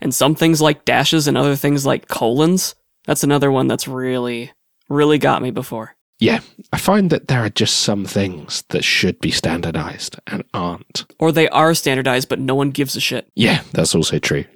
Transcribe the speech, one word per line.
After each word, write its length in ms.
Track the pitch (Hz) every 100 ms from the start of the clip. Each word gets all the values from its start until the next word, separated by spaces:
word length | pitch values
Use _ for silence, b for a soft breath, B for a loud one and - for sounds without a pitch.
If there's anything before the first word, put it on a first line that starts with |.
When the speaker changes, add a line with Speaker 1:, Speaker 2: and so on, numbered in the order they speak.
Speaker 1:
and 140 | 135
some 220 | 127 135 156
things 240 | 165 156
like 240 | 156 -
dashes 420 | - 123 151 160 143
and 100 | 131
other 200 | 143 139
things 280 | 143 143
like 220 | 135 131 -
colons. 720 | - 117 127 160 185 - - _ _ -
That's 180 | 147
another 260 | 139 143 139
one 160 | 131 131
that's 220 | 120 -
really, 640 | 131 127 127 123 120 120 _ _ _ _
really 300 | 143 147 151
got 240 | 143 110
me 80 | 127
before. 460 | 120 131 113 110 _ _ _
Speaker 2:
Yeah, 200 | - 226 - - -
I 60 | -
find 320 | - 208 185
that 160 | 151 -
there 160 | 127
are 60 | 110
just 300 | - 107 -
some 240 | - 101
things 580 | 95 101 98 87 - - -
that 160 | 76
should 360 | - - 95 -
be 120 | 85
standardized 840 | - 82 82 82 80 76 - - - -
and 160 | 196 -
aren't. 500 | - 87 85 - - - -
Speaker 1:
Or 140 | 160
they 160 | 160 160
are 260 | 143 160
standardized, 540 | 165 - 233 131 127 135
but 100 | -
no 160 | 131
one 160 | 135 143
gives 240 | 135 135
a 60 | 107
shit. 280 | - 123 -
Speaker 2:
Yeah, 280 | - 113 175 -
that's 220 | - 82
also 240 | 85 78 78
true. 260 | - 71 -